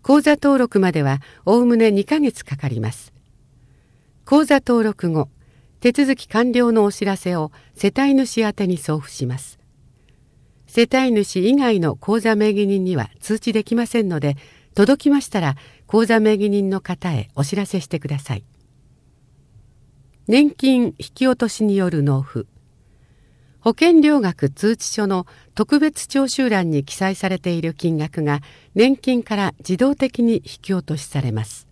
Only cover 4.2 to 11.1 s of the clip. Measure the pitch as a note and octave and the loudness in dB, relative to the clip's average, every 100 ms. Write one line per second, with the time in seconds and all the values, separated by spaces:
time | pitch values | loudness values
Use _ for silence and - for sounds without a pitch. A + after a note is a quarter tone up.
4.2 | - C#4+ D#4 C#4 - A#3+ A3 G3+ E3+ D#3 | 0 2 4 2 2 0 0 -2 -4 -2
5.2 | - _ _ _ _ _ A#3+ B3 C4+ C4 | -4 _ _ _ _ _ 0 2 0 0
6.2 | - G#3+ B3 A#3+ A#3+ A3+ G3+ G3+ G3+ F#3+ | -2 -2 0 2 2 2 2 0 -4 -4
7.2 | F3+ F3 D#3 - _ - G3 A3+ C#4 C4+ | -4 -4 -6 -10 _ -4 -4 0 2 2
8.2 | B3+ - A3 G3+ G3 F3+ - D3+ C#3 - | 0 -2 -2 -2 -4 -4 -4 -6 -6 -10
9.2 | B2+ B2+ - - _ _ _ _ _ _ | -8 -8 -12 -20 _ _ _ _ _ _
10.2 | _ _ _ _ _ - A#3 C4 C4 | _ _ _ _ _ 0 2 2 2